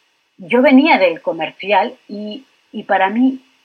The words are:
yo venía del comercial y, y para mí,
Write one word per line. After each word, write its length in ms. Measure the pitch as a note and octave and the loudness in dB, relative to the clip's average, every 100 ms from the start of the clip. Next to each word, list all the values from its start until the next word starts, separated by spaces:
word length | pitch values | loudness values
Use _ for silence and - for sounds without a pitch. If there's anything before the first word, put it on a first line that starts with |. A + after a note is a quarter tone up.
| _ _ _ - | _ _ _ -20
yo 220 | F3 A#3+ | -2 0
venía 360 | C#4+ C4 D#4+ C4+ | 4 4 4 2
del 220 | F#3 D#3+ | 2 0
comercial 760 | - E3 D#3 - F#3+ G3 A3+ - - | -6 -6 -8 -8 -2 -2 -2 -8 -16
y, 360 | G#3 G#3+ G#3+ - _ _ | -14 -12 -14 -20 _ _
y 100 | A3 | -12
para 240 | G3+ G3 F#3+ | -4 -2 0
mí, 300 | A3 C4 C4 _ _ | 0 0 0 _ _